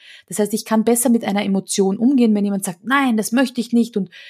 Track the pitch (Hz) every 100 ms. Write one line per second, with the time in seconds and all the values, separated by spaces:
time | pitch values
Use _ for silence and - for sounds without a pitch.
0 | - - _ 180 208 220 - 220 220 233
1 | 262 233 226 202 202 196 190 - 190 196
2 | 233 277 233 208 202 202 196 170 - 277
3 | 269 220 214 233 254 247 226 240 233 208
4 | 185 - -